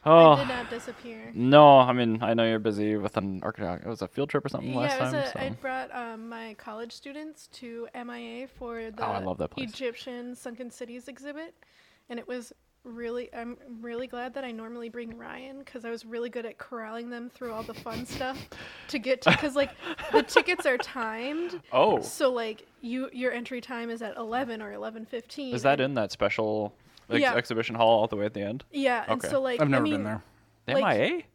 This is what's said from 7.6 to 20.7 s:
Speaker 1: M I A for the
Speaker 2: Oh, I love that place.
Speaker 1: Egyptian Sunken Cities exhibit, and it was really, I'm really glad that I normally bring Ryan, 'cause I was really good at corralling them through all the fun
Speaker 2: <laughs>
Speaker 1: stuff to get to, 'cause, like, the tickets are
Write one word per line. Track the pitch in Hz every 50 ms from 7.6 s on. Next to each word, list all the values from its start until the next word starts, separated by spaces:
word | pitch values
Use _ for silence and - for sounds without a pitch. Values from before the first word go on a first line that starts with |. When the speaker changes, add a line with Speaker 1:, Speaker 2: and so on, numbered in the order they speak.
| 254 233 233 233 233 - -
Speaker 1:
M | 247 240 240
I | 240 240
A | 233 233 233 240 269 262 _ -
for | 254 233 233 226 226 226
the | 214 214 233
Speaker 2:
Oh, | 214
I | 208 202
love | 190 190 180 -
that | - -
place. | - 269 262
Speaker 1:
Egyptian | 220 214 - 262 240 233 - - 262 247 247 240 247 247
Sunken | - - 262 233 233 254 240
Cities | - - 254 233 240 247 240
exhibit, | - 254 269 269 294 285 302 320 330 _ _ _ _ _ _ _ _ _ _ _ _
and | 240 240
it | -
was | - 254 247 226 - - _ _ _ _ _ _
really, | 254 226 233 240 226 233 247 247 - -
I'm | 233 233 240 247 - - 269 240 226
really | 226 233 233 233 262
glad | 247 - 240 247 254 233
that | 277 269
I | 247
normally | 233 220 226 226 240 240 233 233
bring | 220 240 240 226 226
Ryan, | 233 233 240 - 254 262 269 269 277 277
'cause | - - 254 226
I | 233
was | 233 226 -
really | 226 233 233 240 247
good | 226 240 226
at | 226 - -
corralling | - - 254 233 220 214 220 233 240 240
them | 240 240 240 247
through | _ - 254 233
all | 220 220 220
the | 226 220
fun | - - 240 220 226 247
Speaker 2:
<laughs> |
Speaker 1:
stuff | - - - 269 254 262 277 - - - - - - - - - -
to | - 269
get | 208 254 262 254 -
to, | 208 -
'cause, | - - 294 254
like, | 285 285 277 - - - 339 320 - - -
the | - 427
tickets | - - - 494 - - 359 349 -
are | 294